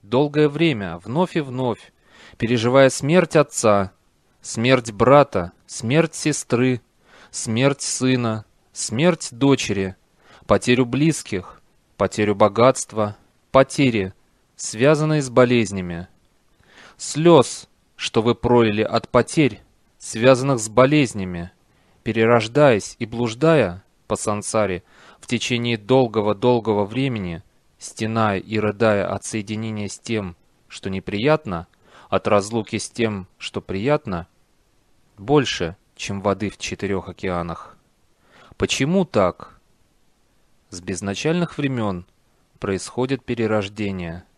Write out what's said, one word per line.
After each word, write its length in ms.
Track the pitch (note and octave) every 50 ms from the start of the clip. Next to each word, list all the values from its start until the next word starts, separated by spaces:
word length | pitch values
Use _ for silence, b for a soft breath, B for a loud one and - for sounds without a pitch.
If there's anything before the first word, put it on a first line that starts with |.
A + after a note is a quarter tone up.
Долгое 480 | _ G2 A2 B2+ D3 D3 D3 D3+ D3+ D3
время, 480 | C#3+ D3+ E3+ E3 C#3 G#2+ G2+ F2 E2
вновь 400 | E2+ - G#2+ A#2 D#3 F#3 - -
и 60 | F3
вновь, 500 | D3 C3+ B2 B2+ C3 B2 G#2+ - - - _ b b b b b b b b b
переживая 500 | - A2 B2 A#2+ A2 A#2+ B2+ C3+ C3+ C3
смерть 480 | - - - C3+ E3 F#3 F3 D#3+ -
отца, 560 | D#3+ C#3+ - - - - A2+ G#2 G2+ G2 G2 _ _ _ _ _ _ _ _ _ _
смерть 520 | _ - - A#2 A2+ B2+ C3+ B2+ A#2 A#2
брата, 600 | G#2+ G2 A#2 A#2+ C3+ D3 C#3 - - G2 F2 F2+ - _ _
смерть 480 | _ - - - A2 C3 D#3 E3 D#3+ -
сестры, 680 | - - D#3 D3 - - _ B2+ A#2 B2+ C3 B2+ A#2+ _ _ _ b b b b b b b
смерть 520 | - - - A#2 A2 A2+ C3 C#3 C#3 -
сына, 640 | - - - - B2+ C3 C3 B2 A#2+ A2+ A2 G#2+ G#2+ _ _ _ _ _
смерть 560 | _ - - - - A#2 D#3 F3+ F3 - - -
дочери, 680 | - A#2 C#3 C#3 C#3 B2 - - G2+ G2 F#2+ F#2 F#2+ _ _ _ b b b b b b b
потерю 400 | - G#2 G2 - - B2 B2 C3
близких, 760 | A#2 A#2+ C3 D3 E3 D3 - - - - F#2+ F2 - - - _ _ _ _ _ _ _ _
потерю 360 | G2+ F#2 - - G#2+ G2+ G#2
богатства, 840 | G2 G#2+ G#2 G2+ A2+ A#2 C3 C3 - - _ - G#2+ G#2+ G#2 G#2 _ _ _ _ _ _ _
потери – 640 | - C3+ C3+ - - - C#3+ C3 A#2 G#2+ F#2+ F#2 - _ _ _ _ _ _ _ _
связанные 680 | _ - - - A2 A#2+ C#3+ D#3+ D3 D#3 D#3 D#3 D3+
с 60 | C#3 C3
болезнями. 800 | A#2 B2+ B2+ B2 B2+ A#2+ A2+ F#2 G2+ G2 F2+ F2 E2+ E2 F#2 - _ _ _ _ _ _ _ _ b b b b b b b b b
Слёз, 720 | b - - - C#3+ D#3+ E3+ E3+ D3 A#2+ - - - - _ _ _ _ _ _
что 260 | - - - - A#2
вы 140 | G#2+ A#2 A#2
пролили 460 | - - A#2+ B2 A#2+ A#2 A2 G#2 G#2
от 260 | G#2+ - - A2+ - _
потерь, 520 | - B2 A#2 - - E3+ D3+ B2 G#2 - _ _ _ _ _ _ _ _
связанных 640 | - - - A2+ A2+ B2+ C3+ A#2+ C3 C#3 C#3 A#2
с 80 | G#2+ A2
болезнями, 840 | G#2+ A2+ C3 C3+ D3+ D3+ C#3+ A#2 - G2+ F#2+ F#2 F2+ E2+ E2+ F2 _ _ _ _ _ _ _ _ _ _ _
перерождаясь 880 | A#2 G#2+ A2+ A2+ A2+ A#2+ A#2 A2 A2+ A#2 D3 D3+ C#3+ A#2+ G2+ - - - _
и 60 | A#2
блуждая 760 | A2 A#2 A#2 A#2+ A#2 G#2+ A#2+ D3+ D#3+ E3 D3+ A2+ F2+ F2 F#2+ _ _ _ _ _
по 80 | _ G#2+
сансаре 680 | - - - G#2+ G#2 G2+ - - A2 G#2+ G2 F#2 E2+ b b b b b b b b
в 80 | -
течение 500 | - B2 A#2 - - B2+ A#2 A#2+ A#2+ A#2
долгого-долгого 1080 | A2 G#2 G2+ B2+ C3+ C3 A#2 G#2 A2 G2+ G#2 G#2 G2 A2 B2 B2 A#2+ G#2+ A2 G#2+ G2+ G#2
времени, 580 | G2 A2+ B2+ C3+ C#3 B2 G#2+ F#2+ F2 E2+ D#2+ - _ _ _ _ _ _ _
стеная 600 | - - - - A2+ A2 A2+ A2+ A2 G#2+ G2 F#2+
и 180 | - F2 A2 G#2+
рыдая 520 | G#2 G#2 G2+ G2+ A#2 A2 G#2+ G2+ F#2 F2
от 120 | F#2 G2 -
соединения 640 | - - A2 G2+ G#2 A2 G#2+ A2+ A2 A2 G#2+ G#2 F#2+
с 100 | - -
тем, 380 | _ - A#2 G#2+ G2+ F2+ F2 _ _ _ _ _ _ _
что 220 | - - - G2
неприятно, 760 | F#2+ F#2+ - - - G2+ A2+ D3 D#3 D#3 - A2 F#2 E2 E2+ _ b b b b b b b b
от 200 | - F#2+ - -
разлуки 500 | G#2 G2+ F#2+ G2+ A2+ A#2 G#2+ - - G#2
с 100 | - -
тем, 380 | _ - A#2 A2 G#2+ G2 F2+ _ _ _
что 220 | - - - G2+
приятно, 680 | - - F#2 F#2+ G#2 C3 D3 D3+ _ A2+ F#2+ E2+ E2+ _ _ _ _ _ _ _ _ _ _ _ _ _ _ _ _ _ _ -
больше, 580 | G2 G2 C#3+ D3+ B2+ - - - F2+ E2 F#2 _ _ _ _
чем 240 | _ - - G2+ G2
воды 300 | F#2+ G#2 G2 G2 G#2+ G2
в 80 | - _
четырёх 500 | - - - - - G2 G2 F#2 - -
океанах. 680 | F2 - - F#2+ F2+ F2 E2+ E2+ E2 - - - - _ _ _ _ _ _ _ b b b b b b b b b
Почему 480 | _ G2+ F#2+ - - C3+ C#3+ F3+ G3 F#3
так? 560 | - - A2+ F#2+ F2+ - _ - - _ _ _ _ _ _ _ _ _ _ _ _ _ _ _ _ _ _ _ _ _ _ _ _
С 100 | - F2
безначальных 800 | F2 F#2+ G2 - G#2+ G2 G2+ - - D3+ E3 F3+ F3 D#3+ - -
времён 480 | C#3+ C3+ C3+ A#2+ A2 G#2 F#2+ F2 F2 _ _ _ _ _ _ _ _ _ _ _
происходит 640 | - G2 G2 F#2 - - - - B2+ C3 C#3 C3 _
перерождение. 1000 | - B2 A2+ A2+ G#2+ A2 G#2+ G2 G2 G#2 G#2 G#2+ G2+ G2 F#2 F2 E2+ E2 F2+ - _ _